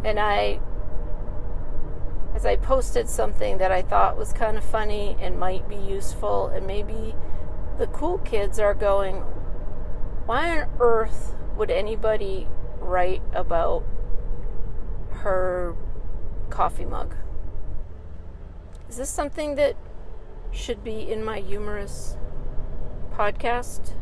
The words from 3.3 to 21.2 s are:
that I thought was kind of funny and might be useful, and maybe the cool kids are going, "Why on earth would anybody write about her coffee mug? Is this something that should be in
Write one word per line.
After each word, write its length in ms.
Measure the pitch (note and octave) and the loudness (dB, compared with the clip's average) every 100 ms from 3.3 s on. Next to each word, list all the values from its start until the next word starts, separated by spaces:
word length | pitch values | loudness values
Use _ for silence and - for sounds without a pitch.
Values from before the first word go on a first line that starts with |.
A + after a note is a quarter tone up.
| - G#3 G3+ | 2 4 4
that 120 | F#3 | 4
I 100 | F#3 | 0
thought 360 | F3+ F#3+ G3 - | 2 2 2 0
was 160 | - | 0
kind 240 | - A3 G#3+ | 0 2 4
of 60 | - | 4
funny 500 | A3 G#3+ G#3 G#3 - | 4 2 0 2 2
and 180 | F#3+ F3+ | 2 4
might 300 | F3 F#3+ F#3+ | 4 2 0
be 80 | G#3 | 0
useful, 720 | G3 G3 G3 - G#3 G3+ F#3+ | 0 2 0 0 -2 0 2
and 200 | G3 G3 | 0 0
maybe 480 | G#3 G#3 G#3+ A3 - - - - - - - | -2 -2 -2 -2 0 2 2 2 0 0 0
the 100 | A#3 | 0
cool 300 | - D4+ F4+ | 0 -2 -2
kids 420 | - G#3+ G3+ - | 0 2 2 4
are 140 | G#3 | 4
going, 480 | G3+ G#3 G3 G3 F#3 - - - - - - - - - - - | 2 2 2 2 0 0 0 0 -2 0 -2 0 0 0 0 0
"Why 340 | A#3 - E4 | 0 2 0
on 100 | - - | 0 2
earth 520 | A#3+ A#3 A3 - - - - - | 4 4 4 2 2 -2 -2 -2
would 160 | G#3+ | 0
anybody 800 | F3 G#3 A3 A3 G#3+ G3 F#3+ - - - - | 0 0 0 2 2 0 0 2 2 2 0
write 420 | - F3+ F3+ F3+ - | 0 2 4 4 2
about 520 | F#3 F3+ E3+ - E3+ - - - - - - - - - - - - - | 2 2 2 2 0 2 0 4 2 4 0 2 2 2 2 0 -2 -2
her 680 | - G#3 F#3 F#3 F3+ F3 D#3 - - - - - - - | -2 0 2 0 -2 -4 -4 -2 -2 -2 0 -2 -2 -4
coffee 340 | - F3 - | 0 -2 0
mug? 320 | - A2+ - - - - - - - - - - - - - - - - - - - | 0 0 0 -2 -2 -2 -2 -2 -2 -2 -4 -10 -12 -14 -14 -14 -16 -16 -16 -16 -14
Is 80 | - | -10
this 120 | C4+ | -8
something 460 | - D4 - D4+ C#4 | -6 -6 -4 -6 0
that 220 | C#4+ - - - - - - - - | 0 -2 -10 -10 -10 -10 -12 -12 -8
should 320 | - - A#3 | -8 -8 -10
be 260 | A#3+ G#3+ G#3+ | -8 -4 -4
in 140 | A3 | -4